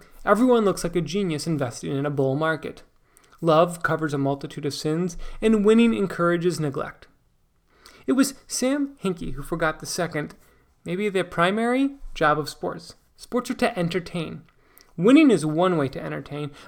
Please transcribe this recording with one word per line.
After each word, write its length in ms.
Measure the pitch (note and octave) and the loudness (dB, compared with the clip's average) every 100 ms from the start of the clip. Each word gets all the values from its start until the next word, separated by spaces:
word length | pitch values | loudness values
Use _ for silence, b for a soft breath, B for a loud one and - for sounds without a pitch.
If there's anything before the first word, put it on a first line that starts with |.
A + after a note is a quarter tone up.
| b b | b b
everyone 400 | - G#3 B3+ A#3 | 0 4 4 4
looks 180 | G3 E3+ | 4 0
like 140 | E3+ F3 | -2 -2
a 60 | |
genius 440 | D3 G3 F#3 D3 E3+ | -2 -2 -2 -2 -2
investing 480 | D3 B2 - E3 | -2 -2 -6 -6
in 120 | C#3 D3 | -4 -2
a 40 | |
bull 240 | C#3 C3+ | 0 0
market. 480 | C#3 D#3+ D3+ - - - _ b b b b | 0 0 -2 -6 -12 -20 _ b b b b
Love 400 | E3 D#3+ F3 E3 | 2 4 4 0
covers 320 | - D#3 D#3 | -2 0 -2
a 40 | C#3+ | 0
multitude 460 | C#3 C#3+ D3 D3 | -2 -2 -6 -8
of 80 | C#3+ | -6
sins, 420 | C#3 D#3 D#3+ F3+ - B B | -4 -4 -2 -4 -6 B B
and 240 | A3 A3 | 2 4
winning 300 | G3+ A3+ A#3 | 6 6 6
encourages 640 | G#3+ F#3+ - E3+ F3 F3 D3+ | 2 -2 0 0 2 0 -2
neglect. 480 | D3 D3 - - - _ _ _ _ _ B B B B - | -4 -4 -8 -12 -20 _ _ _ _ _ B B B B 0
It 60 | |
was 220 | C4 C4+ - - | 2 0 -2 -12
Sam 500 | - B3+ C#4+ C#4 - | -4 -2 -2 -4 -4
Hinkie 300 | F#3+ F3 E3 | -4 -4 -6
who 80 | - | -8
forgot 360 | - E3 D#3+ - | -6 -4 -2 -4
the 80 | D3 | -6
second, 480 | - E3 D#3 D3+ - b b b _ | -6 -4 -4 -8 -12 b b b _
maybe 240 | E3 F3+ G#3 | -8 -4 -2
the 140 | F#3 | -2
primary, 760 | F3 E3 F3 G#3+ A#3 C4 C#4 C#4 - | -2 0 0 0 0 0 0 -4 -10
job 240 | - D#3 D3+ | 0 0 0
of 100 | C3+ | -4
sports. 460 | - F3 E3+ - - _ _ | -8 -8 -10 -14 -20 _ _
Sports 340 | - A#3+ B3 | -6 -4 -4
are 40 | |
to 240 | A#3+ B3 F3+ | -2 -2 0
entertain. 640 | E3+ F#3 E3+ E3+ D3+ - - b b b b - | -2 -4 -6 -8 -8 -12 -18 b b b b 0
Winning 340 | G3+ D4 C#4+ | 6 8 8
is 160 | F#3 D3+ | 6 2
one 300 | D#3 F#3 E3 | 2 2 2
way 120 | C3+ | 0
to 140 | - | -4
entertain, 480 | D#3 D3+ - C#3+ D3 B | -10 -10 -10 -10 -10 B